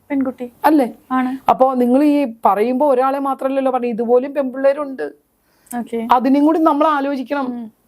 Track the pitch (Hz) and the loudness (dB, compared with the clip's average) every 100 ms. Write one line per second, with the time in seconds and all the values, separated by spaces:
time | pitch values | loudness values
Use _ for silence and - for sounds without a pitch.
0 | - 277 262 247 247 - - 302 233 - | -6 -4 -4 -6 -12 -2 2 2 2 -4
1 | - 254 254 262 - 185 262 262 240 254 | -6 -4 -2 -2 0 2 2 2 2 4
2 | 302 285 269 226 220 196 233 254 294 254 | 4 2 0 -2 0 2 0 0 2 2
3 | 262 277 277 262 269 269 262 247 240 220 | 2 0 -4 -4 -4 -2 -2 -2 -2 -4
4 | 233 247 277 285 262 254 277 277 285 262 | 2 2 2 -4 -4 0 0 0 -4 -8
5 | 147 - _ _ _ _ - 240 220 226 | -10 -12 _ _ _ _ -12 -10 -8 -6
6 | 220 254 254 277 294 330 320 285 311 285 | 0 2 4 4 4 2 2 2 0 0
7 | 277 277 247 285 254 240 226 - | -2 -6 -6 -6 -6 -8 -12 -18